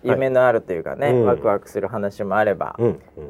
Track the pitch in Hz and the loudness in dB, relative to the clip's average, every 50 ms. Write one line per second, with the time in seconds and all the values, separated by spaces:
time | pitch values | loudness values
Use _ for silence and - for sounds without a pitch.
0 | - 123 110 131 135 131 127 127 127 123 117 110 - - 90 82 76 73 69 - | -2 0 0 2 2 2 4 4 4 4 4 2 0 -4 -6 -6 -6 -8 -6 -2
1 | 139 143 127 123 113 120 120 - - 110 101 98 - - - 104 95 95 113 107 | 0 2 2 2 4 2 2 2 2 0 0 0 -2 -6 -6 -6 -6 -4 -4 -6
2 | 101 101 - - 107 98 95 107 107 104 95 - 78 - - - 120 113 85 80 | -6 -6 -6 -6 -6 -2 0 2 2 2 0 0 -4 -6 -4 -2 0 0 0 -2
3 | - - _ - 76 | -8 -20 _ -16 -6